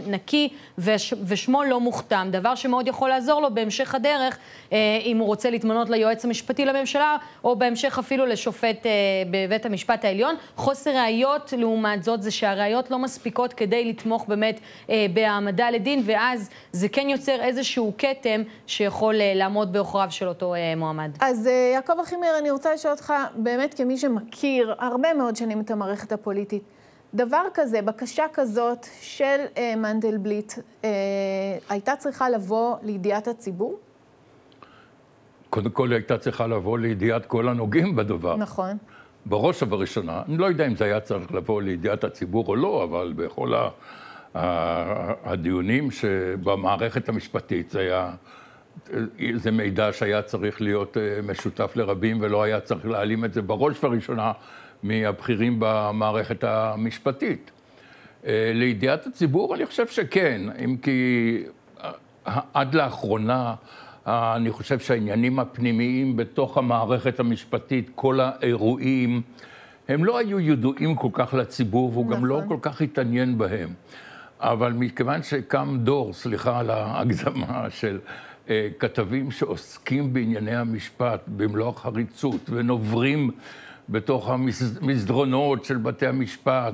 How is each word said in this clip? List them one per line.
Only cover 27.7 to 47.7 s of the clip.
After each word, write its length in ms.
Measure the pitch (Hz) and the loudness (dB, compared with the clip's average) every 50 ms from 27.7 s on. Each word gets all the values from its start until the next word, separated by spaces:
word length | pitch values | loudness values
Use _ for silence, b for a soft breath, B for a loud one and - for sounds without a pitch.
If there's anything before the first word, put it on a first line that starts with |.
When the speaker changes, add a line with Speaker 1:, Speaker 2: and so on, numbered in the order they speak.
| 226 214 | 0 0
Speaker 2:
בקשה 440 | 202 220 214 - 254 240 - 320 311 311 - | 0 -2 -4 -4 -8 -6 -2 -2 -2 0 0
כזאת 520 | 302 269 226 208 240 233 240 247 240 - - - - | -2 -2 0 0 0 0 0 -2 -4 -8 -16 -20 -20
של, 220 | - - - - 277 269 277 277 285 - - | -18 -14 -4 -2 2 2 2 0 0 -4 -4
אה, 160 | - 240 233 220 | -4 -2 -2 0
מנדלבליט, 760 | 220 220 208 214 220 220 220 214 202 190 214 208 208 208 - - 240 - - - - - | 0 0 0 0 0 0 0 0 0 -2 -2 -2 -4 -4 -6 -12 -14 -14 -16 -12 -6 -4
אה, 60 | 220 208 196 196 196 196 196 196 190 196 190 196 196 185 - - - | -2 0 0 0 0 0 -2 -2 -2 -2 -2 -2 -4 -4 -6 -6 -6
הייתה 260 | 202 202 202 269 285 | -6 -2 0 -2 -2
צריכה 340 | 277 - 285 262 - 262 254 | 0 -2 -6 -2 0 0 2
לבוא 460 | 240 214 190 185 220 226 233 240 226 - 220 | 2 0 0 0 0 0 2 0 -2 -4 -6
לידיעת 440 | 214 202 190 180 208 202 214 208 | -6 -6 -2 0 0 0 0 -2
הציבור? 520 | 240 226 226 - 190 175 175 220 285 392 - - - _ _ _ _ _ _ _ - - - _ - - - B B B B B B B B - _ _ _ _ _ _ _ - - | -4 -6 -6 -8 -8 -4 -4 -4 -4 -4 -8 -12 -20 _ _ _ _ _ _ _ -20 -20 -20 _ -20 -20 -20 B B B B B B B B -20 _ _ _ _ _ _ _ -12 -4
Speaker 3:
קודם 200 | - 110 101 113 | -4 -2 -2 0
כל, 220 | 101 139 127 123 120 | 0 2 2 2 2
הייתה 240 | 113 110 - 123 | 0 2 0 -2
צריכה 300 | 107 - 127 - - 117 | 0 0 -4 -2 0 -2
לבוא 300 | 113 117 104 90 104 117 117 | 0 0 0 0 0 0 0
לידיעת 460 | 113 117 110 92 101 113 113 120 - | 0 0 0 0 2 2 2 0 0
כל 240 | - 120 113 120 123 | 0 0 0 2 2
הנוגעים 460 | 120 120 113 104 - - 170 202 165 | 0 0 -2 0 2 2 2 2 2
בדבר. 400 | 113 104 104 95 82 87 87 82 | 0 0 0 -2 -2 0 0 0
Speaker 2:
נכון. 400 | 214 208 208 - 202 185 190 208 208 B B B B B B B B - | 0 -2 -4 -4 -4 -4 -4 -6 -8 B B B B B B B B -4
Speaker 3:
בראש 380 | 208 - 104 117 175 175 - 135 | -2 0 2 2 2 2 0 -2
ובראשונה, 580 | 101 107 95 95 - - 110 90 82 82 90 - | -2 0 -2 -2 -2 -4 -4 -4 -4 -6 -6 -4
אני 100 | 156 156 | -2 0
לא 80 | 160 190 | 2 2
יודע 220 | 196 175 147 151 | 2 2 2 2
אם 80 | 131 107 | 0 2
זה 100 | 92 110 | 2 2
היה 140 | 101 101 107 | 2 2 0
צריך 320 | - - 104 95 90 - 90 | 0 -2 -4 -4 -4 -4 -4
לבוא 280 | 92 82 - 107 104 | -4 -2 0 -2 0
לידיעת 420 | 101 98 92 85 82 98 107 107 - | 0 -2 -4 -2 0 -2 0 0 -2
הציבור 440 | - - - 95 90 92 117 98 | -6 -4 -8 -6 -2 -2 0 0
או 80 | 95 101 | 0 0
לא, 280 | 123 165 202 208 127 90 | 0 0 0 0 0 -2
אבל 300 | 78 82 87 92 85 76 | -2 -2 -4 -4 -4 -4
בכל 380 | 82 85 - - 139 127 120 117 | -6 -6 -6 -4 -4 -2 0 0
ה-, 160 | 117 117 - - B B B B B B B B B B B - | 0 0 -2 -4 B B B B B B B B B B B -6
ה-, 960 | 82 85 90 87 85 82 85 85 85 82 92 107 95 87 98 - - - - | -2 -2 0 0 0 0 0 0 -2 -2 -2 -4 -4 -4 -4 -6 -6 -4 -4
הדיונים 600 | 92 90 80 90 92 90 90 101 120 139 151 127 | -4 -2 0 0 0 0 2 2 0 0 0 -2
שבמערכת 1160 | - - 117 101 95 95 92 92 95 92 90 98 98 98 95 92 101 82 117 113 - 123 - - | -4 -2 -2 0 0 0 -2 -2 -4 -2 0 0 0 2 2 0 2 2 0 -2 -2 -4 -4 -2
המשפטית, 600 | 113 - - - - 92 - - 98 85 82 | -4 -4 -6 -6 -6 -8 -4 -2 -2 -2 -2
זה 100 | - | -2